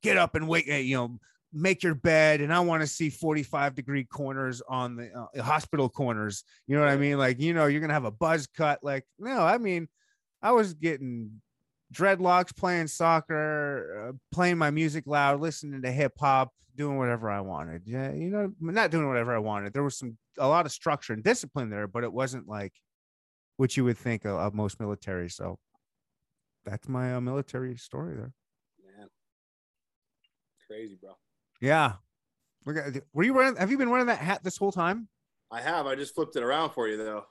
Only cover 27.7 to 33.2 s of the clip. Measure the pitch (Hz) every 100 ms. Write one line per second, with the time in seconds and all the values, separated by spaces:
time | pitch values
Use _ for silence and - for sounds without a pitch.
27.7 | 120 - 135 165 135 117 - _ _ _
28.7 | _ 190 98 104 _ _ _ _ _ _
29.7 | _ _ _ _ _ _ _ _ _ _
30.7 | 107 113 95 95 92 _ _ _ _ 127
31.7 | 160 143 98 _ _ _ _ _ _ -
32.7 | 151 143 131 - 139